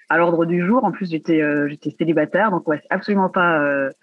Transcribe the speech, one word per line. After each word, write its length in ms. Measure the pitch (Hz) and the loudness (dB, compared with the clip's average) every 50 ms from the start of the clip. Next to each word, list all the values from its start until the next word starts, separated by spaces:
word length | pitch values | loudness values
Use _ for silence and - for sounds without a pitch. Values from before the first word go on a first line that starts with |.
| - - | -4 0
à 80 | 151 165 | 2 2
l'ordre 280 | 170 170 170 160 170 | 2 2 2 2 0
du 200 | 165 175 175 175 | 0 0 0 2
jour. 200 | 180 233 262 233 | 2 2 2 2
En 60 | 190 | 0
plus, 200 | 165 - 196 175 | -2 -4 -6 -6
j'étais, 300 | 160 156 - - 165 156 | -6 -6 -2 0 0 2
euh, 260 | 151 147 147 147 147 143 | 2 2 0 0 -2 -4
j'étais 220 | 147 - - 151 | -6 -8 -10 -10
célibataire, 580 | 143 - 165 160 160 160 151 147 - 180 208 220 | -6 -4 -2 0 2 0 0 0 0 0 0 0
donc 160 | 185 165 - 165 | 0 -2 -2 -2
ouais, 100 | 151 147 | -4 -4
c'est 120 | - - 175 | -4 -6 -6
absolument 340 | 190 - - 202 196 190 180 | -4 -2 -2 0 0 0 0
pas, 300 | - 196 175 175 165 151 | 0 0 2 2 2 2
euh, 300 | 147 143 143 139 139 135 - _ | 0 0 0 -2 -2 -4 -6 _